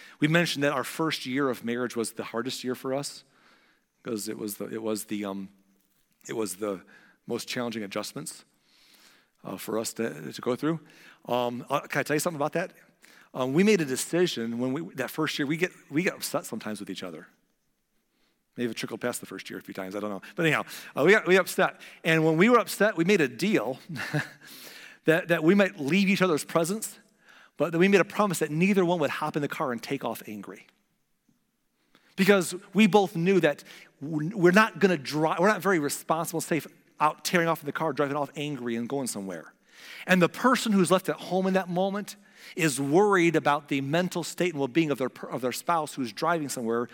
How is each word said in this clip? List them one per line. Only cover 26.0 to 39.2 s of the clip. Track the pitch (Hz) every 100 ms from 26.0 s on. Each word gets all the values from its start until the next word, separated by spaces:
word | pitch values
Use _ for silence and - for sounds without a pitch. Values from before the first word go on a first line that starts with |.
| 190
each | 185
other's | 185 147
presence, | - 165 165 214 - - _ _ _ - - -
but | 165
that | 170
we | 196
made | 196
a | -
promise | - 208 160
that | 151
neither | 151 190 196
one | 175 180
would | 139
hop | - 156 156
in |
the | 139
car | - 147
and | 117
take | - 139
off | 117 107 -
angry. | 107 95 98 - _ _ _ _ _ _ _ _ _ _ _ _ _ _ -
Because | 185 202 170 180 -
we | 196 220
both | 208 190 165
knew | 175 190
that | 156 143 - - - -
w-, | 143 151 156 226
we're | 175
not | 196 220 151
gonna | 190 170
dri-, | 120 147 156 165
we're | 196
not | 202
very | 180 175
responsible, | 143 - - 160 156 160
safe, | - 156 - _ _ -
out | 151 151
tearing | - 180 165
off | 160
in | 143
the |
car, | - 160
driving | 135 139 147
off | 139 160
angry | 147 139 120 117
and | 117
going | 139 127
somewhere. | 107